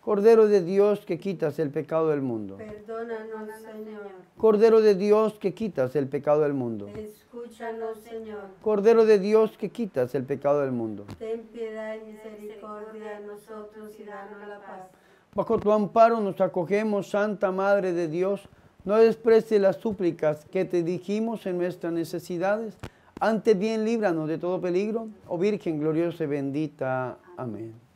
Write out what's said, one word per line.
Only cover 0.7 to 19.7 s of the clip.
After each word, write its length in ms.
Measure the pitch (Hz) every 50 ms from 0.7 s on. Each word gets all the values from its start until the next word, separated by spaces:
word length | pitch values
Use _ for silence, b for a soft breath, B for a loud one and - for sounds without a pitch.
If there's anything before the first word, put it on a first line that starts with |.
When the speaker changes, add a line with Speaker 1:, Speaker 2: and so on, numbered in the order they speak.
| 190 196 202 208 208 202 -
Speaker 1:
que 140 | - 180 151
quitas 400 | - 196 190 156 165 156 139 -
el 100 | 160 143
pecado 400 | 135 156 147 151 165 160 160 160
del 140 | 151 147 135
mundo. 340 | 131 117 110 104 98 98
Speaker 2:
Perdónanos, 920 | 98 - 220 - 208 - 214 226 226 233 233 226 220 220 220 220 220 214 214 208 214
Señor. 480 | 220 226 220 214 214 214 214 214 208 196 190 185 - _ _ -
Speaker 1:
Cordero 420 | - 220 214 208 220 226 220 226
de 140 | 220 214 202
Dios, 440 | 180 196 208 208 214 220 214 214 -
que 140 | - 196 170
quitas 420 | - 226 208 - - 127 127 131
el 120 | 151 139 131
pecado 320 | 139 143 - 151 147 151
del 140 | 156 143 143
mundo. 340 | 139 123 120 113 104 101 101 208
Speaker 2:
Escúchanos, 1000 | 214 214 214 208 - _ _ - 240 233 226 - - 233 226 226 226 226 220 220 214
Señor. 420 | - 233 233 226 220 214 214 208 202 196 - - -
Speaker 1:
Cordero 420 | 220 214 202 196 220 233 226 226
de 140 | 220 220 202
Dios, 400 | 185 208 214 220 220 214 - -
que 100 | - 185
quitas 460 | - - 233 190 _ 131 127 123 -
el 100 | 143 123
pecado 380 | 131 143 131 - 143 143 147 143
del 100 | 135 127
mundo. 320 | 120 113 110 107 101 101 101 - -
Speaker 2:
Ten 240 | 226 220 226 233 226 220 220
piedad 420 | 233 226 220 220 220 220 214 220
y 160 | 220 220 220
misericordia 1080 | 214 208 214 220 214 208 208 214 214 208 208 214 214 208 214 220 220 220 214 214 208 208
de 60 | 208
nosotros 760 | 208 208 208 - - 220 214 208 208 _ 220 214 214 208 -
y 40 | 208
danos 440 | 208 202 196 196 202 208 202 208 208
la 120 | 202 202
paz. 280 | - 202 202 190 185 185 _ b b b b b b b -
Speaker 1:
Bajo 240 | 202 180 - 226 208
tu 140 | - 202 208
amparo 500 | 214 208 190 - 226 226 233 233 226 208
nos 180 | 196 185 -
acogemos, 720 | 196 180 185 190 175 156 190 208 220 220 208 202 170 -
Santa 420 | - 208 202 214 208 - - 190 190
Madre 400 | 190 190 196 202 202 190 185 175
de 160 | 170 175 160
Dios. 400 | 151 175 180 190 202 196 - b b b b b b b -
No 100 | 185 202
desprecie 600 | 220 226 226 220 220 - 233 226 226 220 - 220 208
las 180 | 196 190